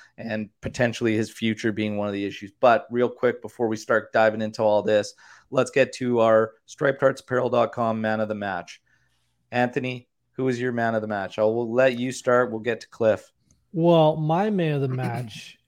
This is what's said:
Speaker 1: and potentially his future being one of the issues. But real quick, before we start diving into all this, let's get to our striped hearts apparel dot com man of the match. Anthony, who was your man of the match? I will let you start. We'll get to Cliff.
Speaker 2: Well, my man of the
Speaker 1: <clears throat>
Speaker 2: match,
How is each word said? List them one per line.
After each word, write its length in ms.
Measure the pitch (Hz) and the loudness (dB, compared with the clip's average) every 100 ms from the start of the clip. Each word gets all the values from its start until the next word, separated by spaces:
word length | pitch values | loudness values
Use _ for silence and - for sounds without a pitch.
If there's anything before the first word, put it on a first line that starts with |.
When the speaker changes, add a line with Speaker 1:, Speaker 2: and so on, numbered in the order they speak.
| - - | -20 -14
Speaker 1:
and 320 | 113 110 104 _ | -8 -8 -8 _
potentially 540 | - - 120 110 117 110 | -10 -2 -2 0 0 0
his 140 | 107 | -2
future 440 | - 113 110 117 | -4 -4 -2 -2
being 240 | 104 107 104 | -2 -4 -4
one 100 | 104 | -4
of 60 | |
the 120 | 101 101 | -4 -6
issues. 260 | - 98 _ | -8 -16 _
But 300 | 123 110 - | 4 4 2
real 200 | 120 120 | 0 0
quick, 320 | - 123 120 | 0 -2 -2
before 260 | 110 - 113 | -8 -4 -4
we 80 | 107 | -4
start 380 | - 113 - | -2 -2 0
diving 280 | 113 110 110 | 2 2 2
into 220 | 107 110 | -4 -2
all 180 | 110 104 | 2 2
this, 320 | 104 107 101 - - - _ | 2 0 0 -8 -20 -20 _
let's 200 | 135 123 | -2 0
get 220 | 139 127 | 2 0
to 260 | - 123 120 | 0 -2 2
our 320 | 113 110 110 - - | 6 6 4 -4 -20
striped 340 | - 143 135 | -4 -2 2
hearts 200 | 135 131 | 0 0
apparel 280 | - 127 123 | -4 -2 0
dot 220 | 120 117 | 0 0
com 280 | - 117 110 | 0 -2 -2
man 180 | 110 110 | -2 -2
of 60 | 107 | -4
the 80 | 104 | -4
match. 460 | 101 90 85 - _ _ _ _ _ _ _ | -6 -8 -10 -18 _ _ _ _ _ _ _
Anthony, 560 | 123 123 135 127 123 - _ _ | -2 0 -2 -6 -8 -14 _ _
who 100 | - 131 | -4 -2
was 140 | 120 | -2
your 120 | 127 | -2
man 240 | 120 113 113 | -2 -2 -2
of 60 | |
the 60 | 107 | -4
match? 300 | 101 95 - | -6 -6 0
I 40 | |
will 280 | 107 117 117 | 0 0 -2
let 260 | 120 135 120 | 2 2 2
you 140 | 127 | -4
start. 400 | 127 127 123 120 | -4 0 2 2
We'll 80 | 110 | -2
get 220 | 110 110 | -4 -6
to 60 | - | -8
Cliff. 420 | - 110 98 - _ _ _ _ | 0 2 2 -2 _ _ _ _
Speaker 2:
Well, 420 | 175 170 165 156 156 | 0 4 6 4 2
my 340 | 156 165 214 | 0 0 0
man 240 | 196 160 | 0 0
of 80 | 143 | -2
the 60 | 135 | -2
Speaker 1:
<clears throat> 160 | 127 | -2
Speaker 2:
match, 540 | 127 147 117 - - - | -4 -6 -8 -14 -20 -20